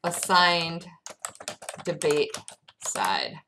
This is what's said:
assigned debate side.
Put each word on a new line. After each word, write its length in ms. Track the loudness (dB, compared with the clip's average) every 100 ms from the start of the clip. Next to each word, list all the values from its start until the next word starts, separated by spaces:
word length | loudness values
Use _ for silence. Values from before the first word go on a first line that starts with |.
assigned 800 | -2 -2 4 6 6 4 0 -6 -12 -18 -18 -14 -14 -12 -12 -12 -14 -8
debate 520 | -6 0 2 4 2 -4 -14 -20 -20 _
side. 560 | -6 -2 0 0 -4 -10